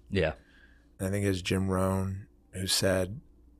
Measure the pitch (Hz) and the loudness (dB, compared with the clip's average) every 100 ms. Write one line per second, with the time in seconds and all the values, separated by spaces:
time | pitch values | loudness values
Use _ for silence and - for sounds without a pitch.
0 | - 98 80 - - - - - - - | -4 0 0 -2 -12 -20 -20 -20 -20 -8
1 | 95 101 101 95 90 95 95 92 95 95 | -4 0 0 0 0 0 2 2 2 0
2 | 95 95 - - _ 92 92 - 95 92 | -2 -6 -10 -20 _ -8 -2 2 2 2
3 | 92 120 - - - - | 0 -6 -14 -20 -20 -20